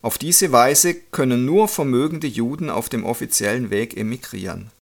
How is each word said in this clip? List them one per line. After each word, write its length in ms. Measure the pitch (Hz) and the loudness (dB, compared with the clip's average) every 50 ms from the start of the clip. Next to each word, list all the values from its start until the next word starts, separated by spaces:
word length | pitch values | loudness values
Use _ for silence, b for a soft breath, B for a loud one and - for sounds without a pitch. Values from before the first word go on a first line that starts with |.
| - | -4
Auf 140 | 226 - | -4 -4
diese 340 | - - 160 175 - 196 165 | -4 -2 2 2 4 4 6
Weise 420 | 123 120 120 131 147 147 - 175 165 | 6 6 6 6 6 4 2 2 0
können 520 | - - _ - - 139 127 123 120 123 | -4 -8 _ -2 0 0 2 2 0 2
nur 240 | 131 160 202 214 208 | 2 4 4 4 2
vermögende 580 | - - 151 139 123 123 139 156 165 160 156 | 0 -2 0 2 2 2 2 0 -2 -4 -6
Juden 420 | 143 107 113 117 120 143 156 175 147 | -6 -2 -2 -2 -2 -2 -4 -6 -4
auf 200 | - - 117 - | -4 -4 -4 -4
dem 160 | - 117 104 | -6 -4 -4
offiziellen 640 | - 117 - - 117 - - 101 101 107 127 123 101 | -4 -4 -6 -4 -2 -2 0 0 0 0 -2 -2 -2
Weg 260 | 101 101 117 113 - | -2 -2 -2 -4 -6
emigrieren. 720 | - 110 107 120 127 - - - 101 95 95 85 87 95 110 _ _ | -6 -6 -6 -6 -8 -10 -12 -12 -10 -8 -8 -10 -10 -12 -16 _ _